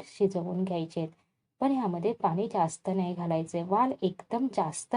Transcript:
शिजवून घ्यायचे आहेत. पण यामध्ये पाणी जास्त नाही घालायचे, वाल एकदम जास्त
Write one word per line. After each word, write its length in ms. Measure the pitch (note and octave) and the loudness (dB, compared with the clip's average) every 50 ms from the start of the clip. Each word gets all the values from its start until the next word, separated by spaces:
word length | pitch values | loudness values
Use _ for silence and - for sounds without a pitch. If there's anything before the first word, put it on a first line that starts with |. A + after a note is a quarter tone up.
| - | -2
शिजवून 580 | - - - G#3 F#3+ F#3+ F3+ E3+ F3+ F3+ F3+ F#3+ | -6 -2 2 2 2 2 0 -2 -2 -2 -2 -2
घ्यायचे 360 | F#3+ F3+ E3+ E3 E3 - E3+ | 0 0 -2 -4 -4 -4 -4
आहेत. 120 | D#3+ D#3+ - _ _ _ _ _ _ _ _ - | -4 -4 -6 _ _ _ _ _ _ _ _ -2
पण 100 | B3+ C4+ | 0 0
यामध्ये 420 | C#4 C4 A#3 F#3+ F3 E3+ E3+ G#3+ A#3 | 2 2 0 0 0 0 0 0 0
पाणी 340 | - - F3+ E3 F3+ A3 A3+ | 0 0 0 2 2 0 0
जास्त 420 | - G3 E3 E3 - - - F#3+ | 2 2 2 2 0 -2 -4 -2
नाही 240 | F#3 F#3+ F3+ F3 F3+ | 0 0 0 0 -2
घालायचे, 500 | F3 E3+ E3+ E3 D#3+ D#3+ D#3+ - F3 E3+ | -2 -2 0 0 0 0 -2 -4 -4 -2
वाल 300 | F#3 F#3+ G#3+ B3+ C4 B3+ - | 2 2 4 4 2 2 0
एकदम 460 | - F#3 F#3+ - - - A3+ A#3+ C4+ B3+ | 0 -2 -2 -4 -6 -4 -2 0 0 0
जास्त 480 | - G#3 F3 D#3 D#3 - - - - | 0 0 0 0 -2 -6 -6 -2 -2